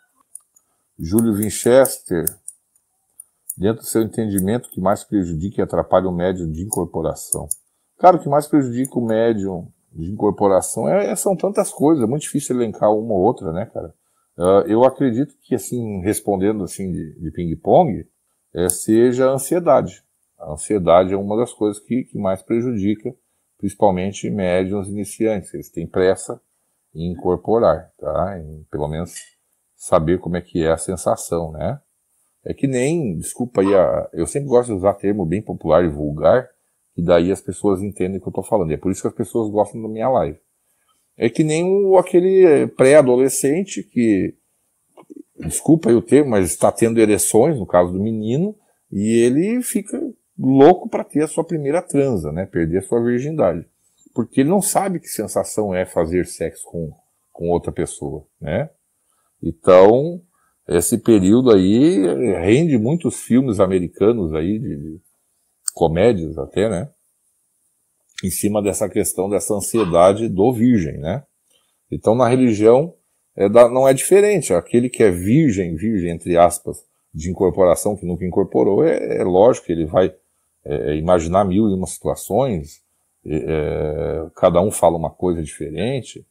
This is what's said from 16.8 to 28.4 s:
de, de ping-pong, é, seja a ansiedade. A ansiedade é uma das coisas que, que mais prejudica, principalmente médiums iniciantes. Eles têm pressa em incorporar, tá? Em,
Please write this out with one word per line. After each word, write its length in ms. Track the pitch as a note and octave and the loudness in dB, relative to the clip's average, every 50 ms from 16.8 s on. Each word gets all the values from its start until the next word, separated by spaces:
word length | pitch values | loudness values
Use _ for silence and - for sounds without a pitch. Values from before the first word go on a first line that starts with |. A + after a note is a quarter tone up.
| G2 F#2 | -8 -8
de, 220 | E2+ - D#2+ D#2 D2 - | -8 -8 -10 -12 -14 -12
de 120 | E2+ D#2 | -12 -12
ping-pong, 760 | - - F2 E2 D#2+ - - F#2+ A2+ D#3 F3+ C#3 F#2 D#2+ D#2+ _ _ _ _ _ _ _ _ _ - | -8 -8 -6 -6 -6 -6 0 2 4 4 4 2 -2 -8 -10 _ _ _ _ _ _ _ _ _ -6
é, 140 | D#2 F2 F2+ | -4 -2 -2
seja 600 | - - - - A2 A2+ A#2+ B2+ B2 B2 C3 C3 | -2 -2 0 0 2 4 4 4 2 2 0 0
a 40 | C3+ | 0
ansiedade. 680 | C3+ - - E3 F3+ E3+ G3 D3+ B2 G2 F2+ - - _ _ _ _ _ _ _ - | -2 -4 -4 -4 -2 2 2 2 2 2 -2 -8 -16 _ _ _ _ _ _ _ -18
A 120 | E2+ D#2+ | -14 -14
ansiedade 640 | D2+ D2 - - G#2+ G2+ F2 E2 E2 F2+ F#2+ F#2 G2 | -12 -10 -6 -4 -2 0 2 4 6 6 6 4 0
é 20 | G2 | -4
uma 180 | G2+ G2+ G#2 | -2 -2 -2
das 160 | A2 B2 A#2 | -2 -2 -4
coisas 300 | - - G#2+ G#2 G#2 - | -4 -2 -2 -2 -2 -4
que, 220 | _ - A#2 B2+ B2+ | _ -6 -6 -6 -6
que 160 | - - A2 | -6 -8 -6
mais 240 | G2+ F#2+ F#2+ - - | -4 -4 -4 -4 -4
prejudica, 680 | - A2 A#2 A#2 B2+ A#2+ G#2 F#2+ G#2 G#2+ - - A#2+ C3+ _ _ _ _ _ _ _ _ _ | -4 -4 -2 -2 -2 -4 -2 -2 -2 -2 -2 -4 -12 -12 _ _ _ _ _ _ _ _ _
principalmente 720 | - F#2+ - - A2 G2+ F#2 F2+ F#2 G2 G2 - - - | -8 -8 -4 2 2 2 2 2 -2 -4 -6 -6 -8 -6
médiums 580 | - G#2 F#2 F2+ F2 F#2 F#2+ F#2 G2+ G#2 F#2 G2+ | -4 -2 -2 0 0 0 0 -2 -4 -6 -6 -8
iniciantes. 640 | G2+ G#2 G2+ - - - A2+ A2 G#2+ G2 - - | -8 -10 -10 -10 -6 -4 -2 -2 -2 -2 -6 -10
Eles 160 | - C#2+ C#2+ - | -14 -16 -16 -14
têm 200 | - E2+ E2 D#2+ | -12 -12 -10 -6
pressa 520 | - F#2+ F#2 F#2 F#2+ - - - B2 - _ _ _ _ _ _ _ _ _ _ - | -2 0 2 2 2 0 -4 -14 -14 -16 _ _ _ _ _ _ _ _ _ _ -14
em 180 | D#2 E2 F2 | -10 -8 -8
incorporar, 800 | F2 D#2+ - F2+ F2+ E2+ - - G#2+ A#2 A2+ F2+ D#2 D#2+ - _ _ _ | -8 -6 -2 -2 -2 -2 -2 -2 0 2 2 2 2 0 -2 _ _ _
tá? 420 | - D2 D2+ D#2 E2 F#2+ G2+ | -8 -6 -4 -4 -4 -4 -6
Em, 240 | F2+ | -10